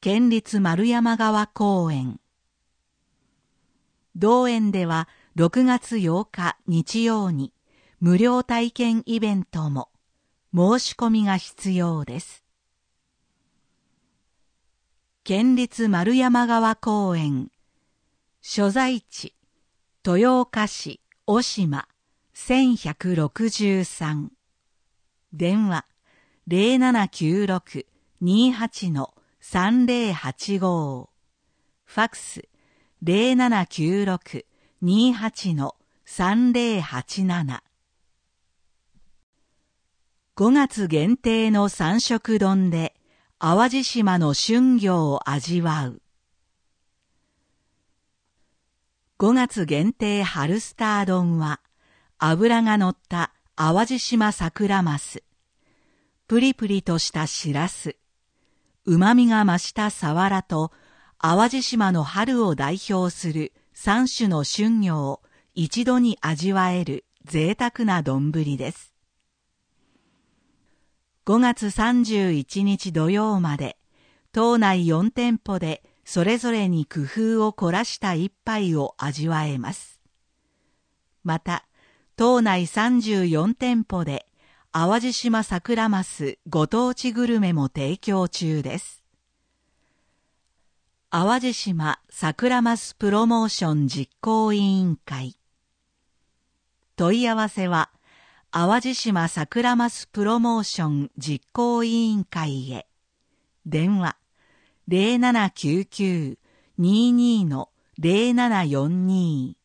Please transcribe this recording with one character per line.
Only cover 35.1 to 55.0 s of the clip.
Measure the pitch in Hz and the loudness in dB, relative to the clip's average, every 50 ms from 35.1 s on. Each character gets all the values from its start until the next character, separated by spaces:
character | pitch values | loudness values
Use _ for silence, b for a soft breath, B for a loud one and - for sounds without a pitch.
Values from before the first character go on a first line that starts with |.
| 247 | 2
八 | 220 208 220 - - - 196 170 | 0 -4 -8 -8 -6 -4 -2 -2
の | 147 139 139 - _ _ _ _ _ _ | -2 -2 -4 -6 _ _ _ _ _ _
三 | - - - 185 180 202 233 247 247 240 | -20 -6 -4 -2 0 2 4 4 4 2
零 | 240 240 233 226 196 | 2 0 0 -2 -2
八 | 156 - - 127 131 _ - - 190 | -4 -4 -6 -8 -8 _ -6 -2 -2
七。 | 185 180 175 165 135 127 - _ _ _ _ _ _ _ _ _ _ _ _ _ _ _ _ _ _ _ _ _ _ _ _ _ _ _ _ - - - _ _ _ _ _ _ _ _ _ _ _ _ _ _ _ _ _ _ _ _ _ _ _ _ | 0 0 -2 -2 -4 -6 -8 _ _ _ _ _ _ _ _ _ _ _ _ _ _ _ _ _ _ _ _ _ _ _ _ _ _ _ _ -20 -20 -20 _ _ _ _ _ _ _ _ _ _ _ _ _ _ _ _ _ _ _ _ _ _ _ _
五 | - 196 226 | 0 4 4
月 | 254 294 285 262 - 214 202 | 6 6 4 2 0 -4 -4
限 | 180 156 156 147 190 240 - | 0 0 2 2 2 0 0
定 | _ 240 226 226 226 220 | _ 0 0 2 2 2
の | 214 208 202 202 | 2 2 2 0
三 | - - 185 160 190 233 | -2 -2 -2 0 0 0
色 | 240 - 247 226 _ - 220 214 | 0 0 -2 -2 _ 0 0 2
丼 | 196 190 196 196 190 180 | 2 2 2 2 2 2
で、 | 165 165 160 151 _ _ _ _ _ _ _ _ _ _ | 0 -2 -4 -4 _ _ _ _ _ _ _ _ _ _
淡 | - 160 233 247 262 254 | 0 2 4 4 4 2
路 | 233 269 262 | 2 -2 -4
島 | - - 240 220 202 185 180 | -2 -2 0 0 2 2 2
の | 165 151 143 | 2 0 0
春 | - - - 220 240 254 262 254 240 | -2 0 0 2 2 4 4 4 2
魚 | 202 196 180 175 160 147 139 | 2 2 2 2 2 0 -2
を | 139 - - | -2 -4 -4
味 | 139 143 - - 170 180 | -6 -4 -4 -2 -4 -2
わ | 170 165 156 156 139 | -2 -2 -2 -2 -4
う。 | 127 120 - _ _ _ _ _ _ _ _ _ _ _ _ _ _ _ _ _ _ _ _ _ _ _ _ _ _ _ _ _ _ _ _ _ _ _ _ _ _ _ _ _ _ _ _ _ _ _ _ _ _ _ _ _ _ _ _ _ _ _ _ _ _ _ | -6 -8 -12 _ _ _ _ _ _ _ _ _ _ _ _ _ _ _ _ _ _ _ _ _ _ _ _ _ _ _ _ _ _ _ _ _ _ _ _ _ _ _ _ _ _ _ _ _ _ _ _ _ _ _ _ _ _ _ _ _ _ _ _ _ _ _
五 | _ - 202 240 | _ 2 4 4
月 | 254 247 254 - 226 185 | 4 2 0 0 -4 -2
限 | 147 151 143 156 214 254 | -2 0 0 0 0 0
定 | _ 226 208 208 202 196 | _ -2 -2 0 0 -2
春 | 175 - 175 139 151 180 220 | -4 -4 -4 -2 -2 -2 -4
ス | 214 - - | -4 -8 -8
タ | - 226 214 214 202 202 | -4 -2 -2 0 0 0
ー | |
丼 | 190 185 180 180 175 170 160 | 0 0 0 2 0 0 0
は、 | 156 151 147 - _ _ _ _ _ _ _ _ _ _ _ _ | -2 -4 -6 -8 _ _ _ _ _ _ _ _ _ _ _ _
脂 | - 156 160 165 208 233 233 233 226 | 0 0 2 4 4 4 4 4 2
が | 220 214 214 | 2 2 2
乗 | 196 180 | 2 0
っ | 185 _ _ _ | -2 _ _ _
た | 185 170 165 - _ _ _ _ _ - | -6 -6 -6 -6 _ _ _ _ _ -2
淡 | 156 156 165 185 226 | 0 2 2 2 2
路 | 226 262 247 | 0 -2 -4
島 | - - 247 233 220 214 | -4 -2 0 2 2 0
桜 | 208 - - 165 - - 208 196 202 196 180 | 0 -2 -4 -6 -4 -2 -2 0 0 0 0
マ | 165 143 | 0 -2
ス、 | 143 | -4